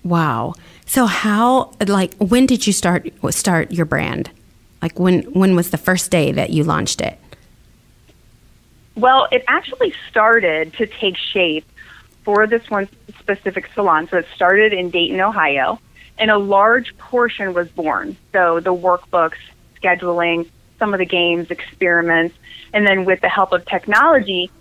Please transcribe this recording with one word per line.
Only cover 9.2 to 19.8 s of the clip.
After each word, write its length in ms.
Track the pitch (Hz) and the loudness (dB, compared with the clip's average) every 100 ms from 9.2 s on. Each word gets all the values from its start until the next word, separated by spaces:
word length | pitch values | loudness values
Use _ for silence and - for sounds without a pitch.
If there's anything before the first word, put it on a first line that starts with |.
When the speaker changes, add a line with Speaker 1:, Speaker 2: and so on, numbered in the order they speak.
| - | 2
Speaker 2:
it 120 | 247 254 | 0 0
actually 460 | 302 - - 415 - - | -2 -4 -4 -4 -4 -4
started 640 | 226 214 233 180 156 160 | 2 4 4 2 -2 -4
to 120 | - 220 | -6 -8
take 320 | - 202 180 | -4 -6 -4
shape 480 | - 202 175 156 _ - - - - _ | -6 -2 -2 -2 _ -20 -20 -20 -20 _
for 220 | - 208 214 | 0 2 2
this 220 | 233 - | 0 -2
one 180 | 208 196 _ - - | -6 -6 _ -20 -12
specific 500 | - 202 196 185 - | -8 -6 -6 -8 -8
salon. 340 | - 202 156 170 | -2 0 0 0
So 100 | 185 | -4
it 100 | - - | -4 0
started 360 | 180 196 214 | 2 4 2
in 160 | 196 180 | 0 -4
Dayton, 280 | 175 170 185 | -2 -2 -2
Ohio, 600 | 196 202 156 139 127 233 _ - - - | -2 0 0 0 -2 -4 _ -20 -20 -4
and 120 | 220 | 0
a 80 | 208 | 0
large 580 | 202 196 214 247 240 - | 2 4 4 2 -2 -18
portion 560 | - 247 240 - 196 | -4 -2 0 -2 -4
was 140 | 175 170 | -4 -6
born. 460 | - 156 - - 196 _ | -6 -4 -4 -6 -14 _
So 280 | 190 175 165 | 0 2 2
the 140 | 180 | 0
workbooks, 640 | 180 180 180 - 180 165 - - _ _ _ | 0 0 0 0 -2 -2 -4 -20 _ _ _